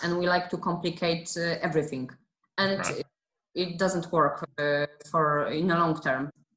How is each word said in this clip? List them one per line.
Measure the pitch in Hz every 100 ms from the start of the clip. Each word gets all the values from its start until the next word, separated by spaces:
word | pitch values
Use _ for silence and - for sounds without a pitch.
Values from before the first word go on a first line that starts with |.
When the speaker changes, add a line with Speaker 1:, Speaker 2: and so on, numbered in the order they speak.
Speaker 1:
and | 170 175
we | 175
like | 175 -
to | 175
complicate, | 185 165 175 165 170 170 - 175
uh, | 170 165
everything. | 180 156 151 131 127 - _ _ _ -
And | 196 196
Speaker 2:
Right. | 180 - - _ _ _ _
Speaker 1:
it | - 180 170
doesn't | 190 180 165
work, | 170 143 - 165 -
uh, | 147 143 147 - -
for, | 165 156 147 139
in | 151 180
the | 170
long | 170 151
term. | 143 131 143 - _